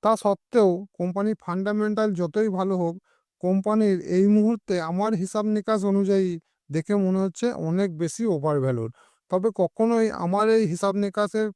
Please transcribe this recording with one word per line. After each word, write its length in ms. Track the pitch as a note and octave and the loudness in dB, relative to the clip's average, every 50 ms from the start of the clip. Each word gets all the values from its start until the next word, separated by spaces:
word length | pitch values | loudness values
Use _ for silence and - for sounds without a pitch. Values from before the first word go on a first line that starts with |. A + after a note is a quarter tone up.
| - | 2
তা 80 | G#3 A3+ G#3 - | 2 0 2 2
সত্ত্বেও 460 | G#3 G3 - _ _ - A#3+ G#3+ F#3+ F3 F3 G3+ G3 _ _ | 0 0 0 _ _ 2 4 4 4 4 0 -6 -14 _ _
কোম্পানির 380 | F3 F3+ F3 G3 G3+ G#3+ A3 - - | -6 -4 -2 -2 -2 -2 -2 -4 -6
ফান্ডামেন্টাল 680 | - F3 F#3 G3 G3+ G#3 G#3+ G#3+ G#3+ G#3+ A3 G#3+ G#3+ G3 E3+ | -6 -4 -2 -2 -2 0 0 0 0 0 0 0 0 0 -2
যতই 300 | F3+ E3 D3+ G#3 A3 A3 F#3+ | -4 -2 0 0 0 0 0
ভালো 180 | F#3 F#3+ F#3+ G3 F3+ | -2 -2 -2 0 0
হোক, 140 | F3 E3+ E3+ F#3+ _ _ _ _ _ _ _ _ - | -2 -2 -4 -6 _ _ _ _ _ _ _ _ -2
কোম্পানির 540 | F3+ F#3+ G3 F#3+ G#3 G#3+ A3 G#3+ G#3 F#3+ F3 - - F3 | 0 0 0 0 2 2 2 4 2 2 0 -2 -2 2
এই 80 | F#3 G3 G3+ G#3 | 2 4 6 6
মুহূর্তে 400 | G#3+ G#3 A3 A#3 G#3+ _ - G3+ F3+ D#3+ D#3+ | 4 4 2 0 -2 _ -4 -4 -4 -2 -4
আমার 200 | F3 F3+ G3+ A3 A3 E3+ | -2 -2 -2 -2 -2 -2
হিসাব 240 | F#3 F#3 - G#3+ G#3 G#3+ G#3+ | -4 -4 -4 -2 -2 0 -2
নিকাশ 240 | G#3+ G3 - A3 G#3 F#3+ G3+ | -2 0 0 -2 0 2 2
অনুযায়ী 380 | G3 G3 G3+ F#3+ G3+ G3 F#3+ F#3 F3 E3 _ _ _ _ _ _ | 2 2 2 2 2 2 2 0 -2 -6 _ _ _ _ _ _
দেখে 240 | C#3+ D#3+ D#3+ - G#3 | -6 -4 -2 0 0
মনে 240 | G3+ G3 F#3 F#3+ F#3+ | 0 2 2 2 0
হচ্ছে 280 | F#3+ F#3+ E3+ - - A#3+ A#3+ | 0 -2 -4 -2 -4 -4 -2
অনেক 360 | - D#3+ D#3+ E3 F#3 G3+ G3 E3 | -2 -4 -2 0 0 0 -2 -2
বেশি 260 | D#3 E3+ D#3+ - - A#3 | -4 -4 -4 -4 -4 -2
ওভারভ্যালুড। 640 | A3+ F#3 D3+ C#3 D#3 D3 C#3+ C3 C3 B2+ A#2+ A2+ A2+ - _ _ _ _ _ _ _ | -2 -2 0 0 0 0 2 0 0 0 -2 -4 -6 -10 _ _ _ _ _ _ _
তবে 180 | F#3 F#3 F#3 A3+ G3 | -4 -2 -2 -2 0
কখনোই 520 | - F#3 E3 _ - A3+ A3+ A#3 A3+ A3+ G#3+ | 0 -2 -2 _ 0 0 2 2 2 0 0
আমার 340 | - - E3+ F3 F#3 G3+ G#3+ A3 | -2 -4 -4 -2 0 2 2 4
এই 140 | A3+ A3+ A3 | 4 4 2
হিসাব 280 | D#3+ E3+ F3 - G3 F#3 | 0 -2 -2 -2 -2 -2
নিকাশের 520 | G3+ G3+ G3+ F#3 - G#3 G3+ - A3 A3 G#3+ F#3+ | -2 -4 -4 -2 -2 -4 -2 -2 -4 -4 -4 -6